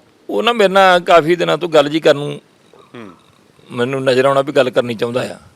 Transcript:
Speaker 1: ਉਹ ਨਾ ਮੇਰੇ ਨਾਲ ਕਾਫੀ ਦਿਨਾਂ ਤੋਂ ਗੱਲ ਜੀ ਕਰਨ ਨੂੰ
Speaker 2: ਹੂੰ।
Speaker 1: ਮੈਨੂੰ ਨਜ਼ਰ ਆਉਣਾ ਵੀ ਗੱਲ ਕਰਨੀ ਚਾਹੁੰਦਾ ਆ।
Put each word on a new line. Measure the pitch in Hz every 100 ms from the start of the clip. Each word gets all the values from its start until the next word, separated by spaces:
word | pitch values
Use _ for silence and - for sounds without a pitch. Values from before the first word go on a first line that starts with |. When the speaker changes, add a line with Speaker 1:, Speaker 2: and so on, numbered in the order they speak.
| _ _ -
Speaker 1:
ਉਹ | 202
ਨਾ | 220
ਮੇਰੇ | 233 190
ਨਾਲ | 190 190 180
ਕਾਫੀ | 175 170 151 175
ਦਿਨਾਂ | 170 156
ਤੋਂ | 175
ਗੱਲ | 156 143
ਜੀ | 156
ਕਰਨ | 156 143
ਨੂੰ | 147 143 _ _ _ _ _ 123
Speaker 2:
ਹੂੰ। | 101 82 _ _ _ _ -
Speaker 1:
ਮੈਨੂੰ | 123 123 135
ਨਜ਼ਰ | 131 127 135
ਆਉਣਾ | 139
ਵੀ | 139
ਗੱਲ | 139 123
ਕਰਨੀ | 135 120 110
ਚਾਹੁੰਦਾ | 120 123 110
ਆ। | 90 -